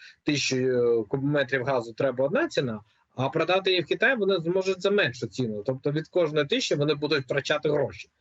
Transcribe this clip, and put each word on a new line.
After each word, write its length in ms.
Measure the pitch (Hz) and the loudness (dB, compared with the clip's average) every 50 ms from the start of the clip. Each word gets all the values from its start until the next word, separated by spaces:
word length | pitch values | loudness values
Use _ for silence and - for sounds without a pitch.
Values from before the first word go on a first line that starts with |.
| - - - _ _ | -20 -20 -20 _ _
тисячу, 320 | - 147 135 - - 131 | -2 -2 0 0 0 0
е, 480 | 127 127 131 127 123 120 120 117 117 110 - | 0 2 2 2 2 4 4 4 2 0 0
кубометрів 560 | - 135 135 143 147 147 135 127 135 131 123 | -2 -2 0 0 2 2 0 0 0 -2 0
газу, 280 | 135 135 127 117 117 | 0 0 0 -2 -4
треба 320 | 110 - 139 135 123 120 135 | -4 -2 -2 0 0 0 0
одна 240 | 139 180 269 339 - | 0 2 0 0 0
ціна, 320 | - 175 147 123 110 104 - _ _ _ _ _ _ | 0 -2 -2 -2 -4 -8 -10 _ _ _ _ _ _
а 120 | - 127 127 | -4 -4 -2
продати 420 | - 160 165 160 180 190 185 190 | 0 0 2 2 2 2 2 2
її 120 | 185 180 | 2 2
в 40 | 165 | 0
Китай 300 | - 190 175 220 240 269 | -2 0 2 2 2 2
вони 220 | 233 196 190 196 175 | 2 2 2 0 0
зможуть 440 | 156 165 180 190 185 190 190 185 | 0 0 0 0 0 0 -2 0
за 80 | 180 196 | 0 2
меншу 360 | 202 202 180 143 123 - 123 | 2 4 2 0 -2 -4 -8
ціну. 360 | 113 - - 127 110 107 107 101 | -8 -4 -4 -4 -4 -4 -4 -4
Тобто 260 | - 131 131 - 147 | -4 -4 -2 -4 -2
від 160 | 143 156 156 - | -2 -2 -4 -2
кожної 380 | - 180 170 151 151 151 147 | 0 0 0 2 2 0 0
тисячі 280 | 143 226 262 254 - 180 | 0 0 -2 0 0 0
вони 200 | 143 147 151 151 | 0 2 0 0
будуть 300 | 143 147 147 156 147 131 | 0 0 0 0 -2 -2
втрачати 460 | - 147 143 - - 156 147 - 156 | -2 -2 -2 0 0 -2 0 0 0
гроші. 380 | 147 147 135 113 - - - - _ _ | 0 0 0 -2 -4 -10 -18 -20 _ _